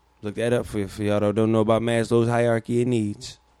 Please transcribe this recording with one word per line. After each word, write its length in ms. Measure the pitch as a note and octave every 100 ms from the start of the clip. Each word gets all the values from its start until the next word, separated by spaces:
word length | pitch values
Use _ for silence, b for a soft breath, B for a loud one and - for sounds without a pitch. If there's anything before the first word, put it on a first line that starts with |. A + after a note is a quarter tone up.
| _ _
Look 120 | G#2 G2
that 160 | A#2
up 140 | A#2+ G#2
for, 220 | G#2+ F#2+
for 140 | -
y'all 160 | G#2 G#2
that 140 | G#2 G2+
don't 160 | A2
know 80 | A2+
about 220 | G#2+ A2
Maslow's 460 | A#2 A#2 A2 A#2 A#2
hierarchy 540 | A#2+ A#2+ A#2 - A#2+
of 60 | B2
needs. 500 | A#2+ G#2 A2 - - _ _